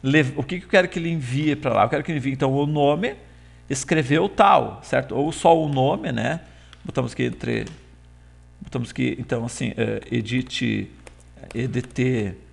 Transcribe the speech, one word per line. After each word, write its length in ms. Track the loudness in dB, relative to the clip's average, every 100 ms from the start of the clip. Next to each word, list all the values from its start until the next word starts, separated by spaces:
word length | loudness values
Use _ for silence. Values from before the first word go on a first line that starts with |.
lev-, 320 | 4 4 4 -2
o 60 |
que 160 | -4 -6
que 60 |
eu 40 | 4
quero 180 | 4 4
que 100 | -2
ele 120 | -2
envie 460 | -2 -2 0 0
pra 180 | 0 0
lá. 100 | 2
Eu 60 | 2
quero 140 | 2
que 80 | -2
ele 80 | -4
envie, 120 | -4
então, 220 | 0 0
o 120 | 2
nome, 500 | 0 2 4 2 -2 -6 -18 -20 -20 -20 -6
escreveu 600 | -6 2 0 4 2 2
tal, 500 | 4 6 6 4 -8
certo? 320 | -2 -2 0
Ou 160 | -2 -2
só 280 | 2 4 4
o 80 | 4
nome, 440 | 2 2 0 -4
né? 300 | -2 -2 -4 -10 -20 -20 -14
Botamos 280 | -6 -4 -4
aqui 140 | -2
entre, 400 | -4 -4 -4 -4 -4 -12 -20 -20 -20 -20 -20 -20 -20 -20
botamos 300 | -8 -6 -6
aqui, 240 | -2 -2 -2
então, 260 | -4 -4
assim, 280 | -4 -6 -6
é, 260 | -2 -4 -4 -4
edit, 800 | -4 -2 -4 -4 -4 -2 -2 -6 -14 -20 -20 -20 -20 -10
E 140 | -6 -4
D 140 | -6
T 540 | -6 -2 0 0 -4 -8 -18